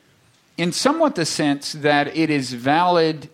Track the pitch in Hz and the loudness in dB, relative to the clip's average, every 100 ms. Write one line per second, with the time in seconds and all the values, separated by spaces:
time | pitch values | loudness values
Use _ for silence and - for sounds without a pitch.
0 | _ _ _ _ _ - 175 - 262 330 | _ _ _ _ _ -6 -4 0 0 2
1 | 302 - 156 - 151 143 - 156 147 147 | 0 0 -4 -2 -2 -2 -6 -2 2 2
2 | 143 156 156 147 127 120 131 156 180 170 | 2 0 0 0 -2 -4 0 2 4 2
3 | 160 156 131 | 2 -2 -10